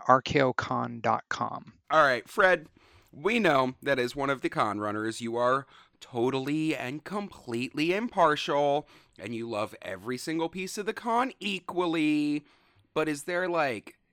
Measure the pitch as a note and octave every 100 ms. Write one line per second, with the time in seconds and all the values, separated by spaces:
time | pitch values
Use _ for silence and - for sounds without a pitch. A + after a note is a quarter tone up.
0 | - C3 - D3+ C3 - - B2 A#2+ A#2+
1 | A2+ A2+ - - A2 - - - - D#3
2 | C#3+ A#2+ - - F#3+ F3+ D3+ _ _ -
3 | _ - D#3+ A#3 F#3+ C#3 C3 B2+ C#3 C3+
4 | B2 C#3+ C#3 C3+ E3 D#3 A2+ G2+ G#2 G#2
5 | A2 A2 A#2 A#2 A#2+ C3+ C#3 - - _
6 | - A#2+ B2 C3+ C3 D3+ D#3 C#3+ B2 D3
7 | - G3+ G3+ - - A#2 B2+ D3 D#3+ F#3+
8 | A#3+ G3 E3 D3 - C#3+ C#3+ C#3+ D3 -
9 | _ - G#2+ A#2 A#2 G#2+ G#2 G#2 F2+ F#2+
10 | G#2 B2+ - D#3+ D#3+ F3+ F#3 - G#3 G#3
11 | A#3+ A#3 C4 - G3 F#3 - F3 F3+ E3
12 | D3+ D3+ D3 D3 D3 _ _ _ _ -
13 | D#3 D3 D#3+ F3 F#3 F3 C#3+ A2 - -
14 | _